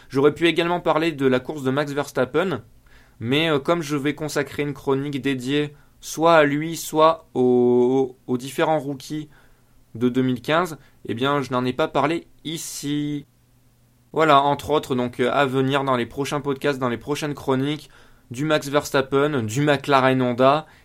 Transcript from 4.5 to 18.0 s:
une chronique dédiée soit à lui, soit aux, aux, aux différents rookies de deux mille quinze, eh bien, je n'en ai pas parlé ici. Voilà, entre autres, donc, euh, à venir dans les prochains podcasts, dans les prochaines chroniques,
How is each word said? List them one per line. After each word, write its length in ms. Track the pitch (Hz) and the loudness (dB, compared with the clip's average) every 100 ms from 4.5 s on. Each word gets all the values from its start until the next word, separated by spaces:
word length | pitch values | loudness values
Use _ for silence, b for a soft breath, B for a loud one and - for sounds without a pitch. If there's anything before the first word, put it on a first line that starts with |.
| - | -4
une 120 | 147 | -6
chronique 460 | 143 - 135 143 139 | -6 -2 -2 -2 -4
dédiée 540 | 127 131 123 147 147 147 b b | -4 -4 -2 -2 -2 -8 b b
soit 340 | - - 165 | -14 0 4
à 100 | 165 | 6
lui, 320 | 147 143 160 160 | 6 2 -4 -8
soit 520 | - 156 156 160 - | -4 2 4 2 -4
aux, 840 | 131 127 123 123 123 123 135 131 - - | 0 4 4 4 4 4 2 0 -4 -6
aux, 60 | |
aux 40 | 127 | -6
différents 440 | 135 - 160 156 | -4 -2 0 0
rookies 480 | 139 139 - 151 147 b b b b b _ | -2 -10 -10 -10 -12 b b b b b _
de 140 | 107 123 | -2 0
deux 140 | 127 | 2
mille 200 | 127 123 | 0 -2
quinze, 340 | - 156 175 147 b b - | -2 0 -2 -6 b b -10
eh 80 | |
bien, 280 | 113 135 143 | -4 0 0
je 100 | 127 | -2
n'en 120 | 127 | -2
ai 80 | 127 | -2
pas 140 | 127 156 | -2 -2
parlé 400 | 160 139 170 - _ | 0 0 -2 -8 _
ici. 840 | 151 139 - - 143 147 147 147 147 _ _ _ _ _ _ _ _ | -12 -10 -10 -10 -6 -4 -4 -8 -12 _ _ _ _ _ _ _ _
Voilà, 300 | 151 156 139 | 0 6 6
entre 280 | 143 143 - | 4 0 0
autres, 240 | 151 151 | -2 0
donc, 260 | 127 123 120 | -2 -2 -2
euh, 100 | 123 | 0
à 140 | 131 139 | 2 0
venir 380 | 131 131 139 | 0 0 0
dans 120 | 139 123 | 0 0
les 100 | 117 | -2
prochains 340 | 135 139 147 | -6 -4 -4
podcasts, 380 | 143 139 143 131 | -4 -2 -2 -2
dans 100 | 127 | -2
les 100 | 117 | -4
prochaines 360 | 143 147 151 | -4 -6 -6
chroniques, 560 | 143 - 131 139 151 - b | -6 -2 0 0 -4 -10 b